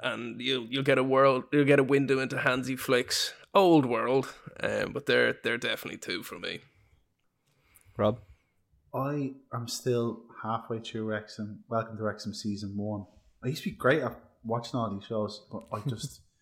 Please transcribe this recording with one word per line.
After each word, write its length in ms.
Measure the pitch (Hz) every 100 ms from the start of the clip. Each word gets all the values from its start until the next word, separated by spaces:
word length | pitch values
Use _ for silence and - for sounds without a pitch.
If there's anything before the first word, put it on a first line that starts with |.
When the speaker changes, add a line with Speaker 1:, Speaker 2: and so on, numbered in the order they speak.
Speaker 1:
and 380 | 127 113 117 107
you'll, 240 | 123 127 117
you'll 160 | 135
get 140 | 135 131
a 60 |
world, 420 | 131 131 135 127 -
you'll 100 | 147 143
get 140 | 139
a 40 |
window 360 | 131 143 135 131
into 200 | 131 131
Hansi 360 | 139 127 127 127
Flick's 560 | - 127 123 - - - -
old 320 | 202 185 160 127
world. 480 | 113 113 135 127 - - -
Um, 300 | - 104 101
but 120 | - -
they're, 280 | 123 117 -
they're 140 | - 117
definitely 400 | 120 110 - -
two 240 | - 90
for 140 | 107 87
me. 220 | 90 87 - _ _ _ _ _ _ _ _ _ _ _ _ -
Speaker 2:
Rob? 220 | 107 117 - - _ _ _ _ _
Speaker 3:
I 400 | 127 139 147 135 - _
am 140 | 120 117
still 560 | - 131 120 117 117 - -
halfway 360 | 110 113 - 113
through 260 | - 113 110
Wrexham, 580 | 107 104 - 107 101 -
Welcome 280 | 113 110 107
to 60 |
Wrexham 300 | 107 101 107
season 420 | 101 107 101 101 101
one. 300 | 104 104 101 _ _ _
I 40 | 127
used 160 | 160
to 60 | 202
be 60 | -
great 260 | 123 156
at 180 | 123 - - _
watching 360 | 110 117 - 127
all 100 | 113
these 120 | 98 -
shows, 380 | 113 101 - -
but 120 | 110 -
I 60 | 107 143
just, 340 | 110 - - _ _